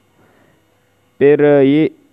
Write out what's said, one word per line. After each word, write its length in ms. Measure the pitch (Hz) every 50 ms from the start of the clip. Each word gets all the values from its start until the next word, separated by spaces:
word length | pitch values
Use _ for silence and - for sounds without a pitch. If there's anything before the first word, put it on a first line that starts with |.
| _ _ _ _ _ _ _ _ _ _ _ _ _ _ _ _ _ _ _ _ _ _ _ -
फिर 240 | 135 143 147 143 147
ये, 460 | 147 143 143 135 135 143 151 160 - - _ _ _